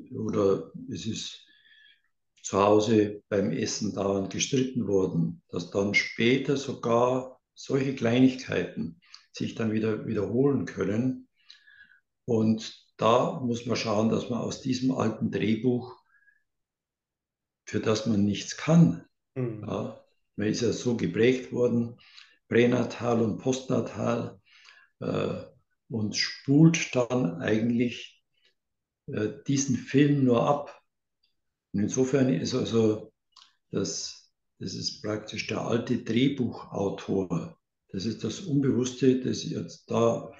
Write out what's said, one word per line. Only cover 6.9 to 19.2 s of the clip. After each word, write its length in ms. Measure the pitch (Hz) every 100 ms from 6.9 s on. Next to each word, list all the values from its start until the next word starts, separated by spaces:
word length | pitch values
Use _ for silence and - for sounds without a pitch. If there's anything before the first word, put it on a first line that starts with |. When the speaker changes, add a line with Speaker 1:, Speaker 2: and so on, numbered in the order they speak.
| 117 123 131 127 - _
Speaker 1:
solche 400 | - - 135 135
Kleinigkeiten 1080 | 127 113 123 131 - - 95 - - - - _ - _
sich 220 | - 117
dann 180 | - 113
wieder 340 | 110 110 107 -
wiederholen 580 | 107 95 117 143 127
können. 640 | 90 - 92 110 131 - - _ _ - _ - - _ _ _
Und 640 | - 113 110 110 - - _ -
da 440 | 110 123 165 160
muss 260 | 120 117 120
man 100 | 110
schauen, 320 | 113 104 113
dass 220 | - -
man 100 | 117
aus 200 | - -
diesem 320 | - 127 131
alten 380 | 123 110 - 110
Drehbuch, 680 | 101 101 110 127 123 - - _ _ _ _ _ _ _ _ _ _ _ _ _ _ _ _
für 160 | - 107
das 260 | 113 107 120
man 180 | 101
nichts 320 | 101 98 - -
kann, 480 | - 170 160 - - _